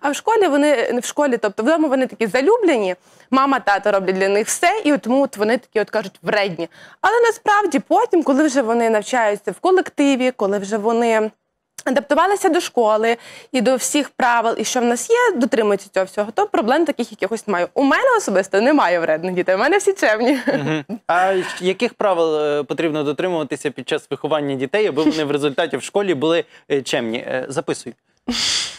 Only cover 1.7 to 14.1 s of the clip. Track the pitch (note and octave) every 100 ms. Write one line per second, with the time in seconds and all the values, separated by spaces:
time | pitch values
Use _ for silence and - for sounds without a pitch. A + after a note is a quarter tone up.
1.7 | D#4+ D#4 C4 C4 - A3 B3+ D4+ A#4+ F#4
2.7 | B3 F#3+ F3+ _ _ - C4 C#4 C4 -
3.7 | G3 G#3 G3 F#3 F#3+ F#3+ G3+ A3 - F4
4.7 | G#4+ D4 C#4+ A3 C4+ C4+ G3 G#3+ B3+ -
5.7 | G#3+ G#3 G#3+ F#3 - E3 G#3 G3 D#3+ E3
6.7 | - - - F#4+ A#4 A#4 G#4+ - G#4 G4
7.7 | B3 - F4 A#4 F4 C4 C4+ D#4 B3+ A3+
8.7 | A#3 A3+ G#3+ G3+ A#3 A3 G#3 - F3+ F4
9.7 | F#4 - - C#4+ C4 B3+ - G3+ G3+ F#3+
10.7 | A3 G#3 A#3 A#3 A3 G#3+ - _ _ _
11.7 | - - C4 C#4 D4 F#4 G4+ F#4+ E4 -
12.7 | - A3 G#3+ A3+ A#3 - - - C4 A3
13.7 | C4 - D4 C4+